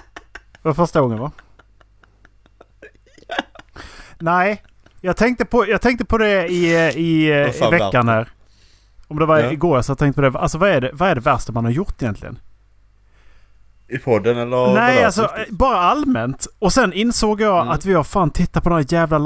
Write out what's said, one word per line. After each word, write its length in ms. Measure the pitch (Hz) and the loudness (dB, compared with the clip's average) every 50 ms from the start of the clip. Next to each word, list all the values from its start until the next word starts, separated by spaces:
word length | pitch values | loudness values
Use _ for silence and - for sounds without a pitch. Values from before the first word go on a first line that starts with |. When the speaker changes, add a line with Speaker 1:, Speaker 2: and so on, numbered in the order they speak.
| - _ - - - - - - _ _ - | -20 _ -20 -20 -20 -20 -20 -20 _ _ -16
Speaker 1:
Det 100 | - - | -8 -4
var 120 | 160 151 | -4 0
första 260 | 151 175 165 - 165 | 0 0 0 2 0
gången, 180 | 139 123 113 107 | 0 0 -2 -4
va? 140 | 120 147 - - - _ _ _ _ _ _ _ _ _ _ _ _ _ _ _ _ _ _ _ _ _ _ - - _ _ _ - - _ _ _ _ _ - - - - - - - - - - _ - - - - - - - - - - | -8 -10 -12 -14 -20 _ _ _ _ _ _ _ _ _ _ _ _ _ _ _ _ _ _ _ _ _ _ -20 -20 _ _ _ -20 -20 _ _ _ _ _ -20 -18 -12 -8 -8 -8 -10 -12 -20 -20 _ -20 -20 -20 -20 -20 -20 -20 -20 -14 -8
Nej. 440 | 165 165 175 180 180 202 214 202 - - _ _ - - - - | -2 0 0 2 2 0 -2 -4 -8 -18 _ _ -20 -20 -18 -8
Jag 160 | - 233 233 | -4 -4 0
tänkte 280 | - 214 240 247 - 226 | 2 2 0 0 0 -4
på, 220 | - - 240 214 196 | -2 0 0 2 2
jag 120 | 220 185 | 0 0
tänkte 240 | - 240 262 226 220 | 0 0 0 0 -2
på 140 | - - 226 | -2 0 0
det 280 | 220 208 202 190 170 175 | 2 2 2 0 0 0
i, 240 | 175 175 175 165 165 165 165 160 131 | -2 0 2 2 2 2 2 2 0
i, 460 | 143 165 170 160 156 156 156 151 143 143 | 0 0 0 2 2 2 2 2 2 2
Speaker 2:
Vad 100 | 143 - | 0 0
fan 140 | - 135 113 - | 0 0 2 2
Speaker 1:
i 40 | 117 | 2
veckan 280 | 107 98 95 127 117 | 2 2 2 2 2
Speaker 2:
var 60 | 117 113 | 2 2
det? 40 | 110 | 0
Speaker 1:
här. 100 | 113 - - _ - _ _ _ _ _ _ _ _ _ _ - - - | -2 -4 -10 _ -20 _ _ _ _ _ _ _ _ _ _ -20 -16 -8
Om 100 | 151 151 | -4 -2
det 80 | 160 | 2
var 120 | 156 160 156 | 2 4 2
Speaker 2:
Ja. 140 | 120 123 143 | 2 0 0
Speaker 1:
igår 300 | 143 160 175 151 127 117 | 0 0 0 2 2 0
så 80 | - | -2
jag 80 | 139 - | -2 0
tänkte 240 | 151 143 135 - 139 | 0 0 0 2 2
på 60 | 135 | 0
det. 80 | 123 - | 0 0
Alltså, 200 | - 165 - 160 | -4 -4 -2 0
vad 120 | 175 202 | 0 2
är 100 | 185 139 | 2 0
det, 100 | 123 127 - | 0 -2 -4
vad 160 | 139 175 196 | -2 0 0
är 60 | 170 | 0
det 60 | - | 0
värsta 320 | - 151 135 117 - - 110 | 0 0 0 0 -2 -4 -4
man 120 | 117 113 | -2 -2
har 80 | 117 120 | -2 -2
gjort 300 | 143 202 - - - 143 | -2 -4 -6 -6 -6 -6
egentligen? 360 | 117 101 - - - - - - - - - _ _ _ _ _ _ _ _ _ _ _ _ - - - - - - _ - - - _ _ _ - | -6 -6 -8 -12 -16 -16 -18 -20 -20 -20 -20 _ _ _ _ _ _ _ _ _ _ _ _ -20 -20 -20 -20 -20 -20 _ -20 -20 -20 _ _ _ -10
Speaker 2:
I 100 | 117 123 | -10 -6
podden 400 | - - 117 104 98 113 120 120 | -2 0 0 0 2 0 -2 -2
eller 360 | 120 120 127 127 123 123 - | -2 -2 -2 0 2 4 4
Speaker 1:
Nej, 200 | 208 233 247 254 | 4 4 4 4
Speaker 2:
vadå? 120 | 254 240 | 2 2
Speaker 1:
alltså, 240 | 220 185 196 226 185 - 214 220 - | 2 2 0 -2 -2 -4 -6 -10 -8
bara 280 | 226 165 - 247 233 196 | -4 0 0 2 2 2
allmänt. 680 | 175 175 226 294 302 294 254 113 113 123 135 - - - - - | 2 2 2 2 0 -2 -2 -2 -2 -4 -6 -6 -8 -10 -6 -2
Och 140 | - 185 - | 0 0 2
sen 200 | 269 247 190 165 | 2 2 2 0
insåg 480 | 185 214 240 220 - - 214 214 202 | -2 -2 0 0 0 0 0 0 0
jag 160 | 220 214 196 175 156 | 0 2 2 2 0
Speaker 2:
Mm. 60 | - | 0
Speaker 1:
att 160 | 165 151 - | -2 -4 -2
vi 80 | 190 196 | 0 0
har 100 | 165 139 | 0 0
fan 260 | - - 202 185 147 | 0 0 0 0 0
tittat 320 | - - 180 - - 170 - | 0 0 0 0 0 0 0
på 40 | - | 0
den 80 | 175 165 | 0 0
här 80 | 147 135 170 | 0 0 0
jävla 260 | 170 165 156 160 151 147 | 0 0 2 0 0 0